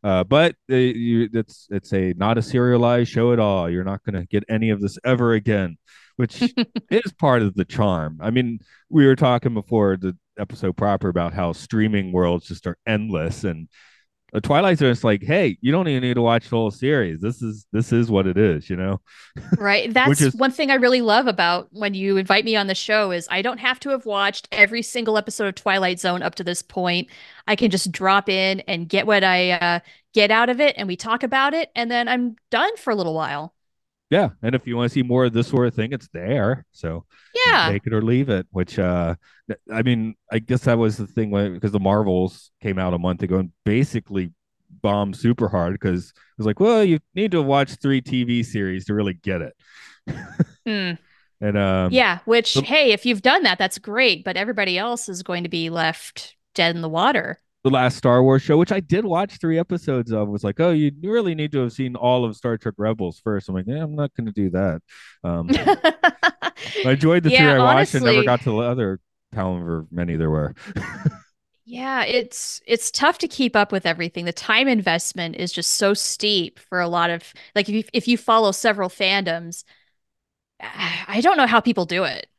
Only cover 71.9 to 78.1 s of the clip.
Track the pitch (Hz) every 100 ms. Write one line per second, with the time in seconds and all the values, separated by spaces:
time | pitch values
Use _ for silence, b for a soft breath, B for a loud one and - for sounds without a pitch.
71.9 | 262 214 247 240 - - - - 233 -
72.9 | - 285 349 - - 254 220 202 190 175
73.9 | 165 170 175 175 170 - 220 269 240 185
74.9 | 165 - 185 165 - 175 175 170 - 202
75.9 | 202 - - 214 202 165 _ _ 180 175
76.9 | 170 170 170 - - B 208 202 214 214
77.9 | 240 -